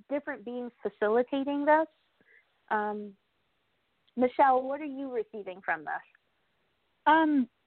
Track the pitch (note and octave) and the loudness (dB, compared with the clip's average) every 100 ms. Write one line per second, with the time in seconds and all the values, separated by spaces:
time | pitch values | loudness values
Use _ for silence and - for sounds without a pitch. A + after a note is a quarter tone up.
0 | G#3+ C#4+ C#4+ C4 G#3 B3 B3 - G#3+ - | -8 -8 -6 -10 -10 -10 -10 -10 -10 -2
1 | G#3 A3+ B3+ C#4 C4+ C#4+ C#4+ D4+ D#4+ _ | 0 2 0 -2 -2 0 4 4 2 _
2 | _ _ _ _ _ _ - G#3+ G#3 G#2 | _ _ _ _ _ _ -6 -4 -2 -6
3 | D3 G3 _ _ _ _ _ _ _ _ | -10 -16 _ _ _ _ _ _ _ _
4 | _ - B3 - C#4 B3+ C4 C#4+ D4+ C4+ | _ -2 0 4 4 4 0 -6 -8 -8
5 | C#4 B3 G#3 A3 F#3+ F3+ F#3+ E3 D3+ D#3 | -6 -6 -6 -10 -12 -10 -6 -6 -6 -10
6 | - _ _ _ _ _ _ _ _ _ | -10 _ _ _ _ _ _ _ _ _
7 | - D#4 D#4+ D4 A#3+ _ | 4 4 4 2 0 _